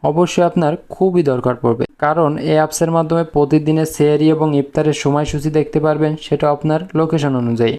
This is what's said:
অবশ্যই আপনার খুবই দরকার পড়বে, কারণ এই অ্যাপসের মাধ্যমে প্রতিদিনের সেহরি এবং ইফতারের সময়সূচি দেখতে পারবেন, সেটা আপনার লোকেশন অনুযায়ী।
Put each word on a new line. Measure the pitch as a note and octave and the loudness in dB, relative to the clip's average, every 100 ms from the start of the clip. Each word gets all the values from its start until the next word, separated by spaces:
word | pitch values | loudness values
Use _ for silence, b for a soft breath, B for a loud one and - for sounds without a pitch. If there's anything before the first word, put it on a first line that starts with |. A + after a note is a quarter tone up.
| C#3+ | -2
অবশ্যই | D3+ F3+ - F3 | 0 0 2 0
আপনার | F3 D#3 E3 - | 2 -2 -2 -8
খুবই | - F#3+ F3 D3+ | -2 0 2 0
দরকার | B2+ B2+ B2 | 0 -2 -2
পড়বে, | A#2+ A#2 B2 _ | -2 -2 -4 _
কারণ | D3 D#3 D#3 D#3 D#3 | -2 0 0 0 0
এই | D3+ | 0
অ্যাপসের | D#3 - E3 E3 | 0 0 0 0
মাধ্যমে | D#3+ E3 E3 | 0 0 0
প্রতিদিনের | - C#3+ D3+ D3+ D#3 D#3+ | 0 2 2 2 0 -2
সেহরি | D#3 D3 D3 D#3 D#3 | 0 2 4 2 2
এবং | D#3 C#3+ | 2 0
ইফতারের | C#3 - D3+ D3 | 0 0 0 0
সময়সূচি | D3 C#3+ D3+ D3+ D3 D3+ | 0 0 -2 -4 -2 -2
দেখতে | D3 D#3 D3+ | 0 0 0
পারবেন, | D3+ D3+ D#3 - | 0 0 -2 -4
সেটা | D3 D3+ | -2 0
আপনার | D3 D#3 D#3 F#3 D#3 | 0 -2 -2 -2 -2
লোকেশন | D#3+ D#3+ C#3+ C3 | 0 0 0 -2
অনুযায়ী। | A#2+ A#2 A#2 | -2 0 0